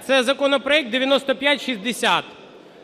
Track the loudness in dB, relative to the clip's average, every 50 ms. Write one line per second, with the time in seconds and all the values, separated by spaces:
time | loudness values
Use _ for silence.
0 | -4 0 2 2 2 2 0 0 2 2 0 0 0 0 0 0 0 0 -2 -2
1 | 2 2 2 2 2 0 -4 -2 0 0 0 0 -2 -4 -6 -4 -4 -6 -4 0
2 | 0 2 2 2 0 -4 -12 -20 -20 -20 -20 -20 -20 -20 -20 -20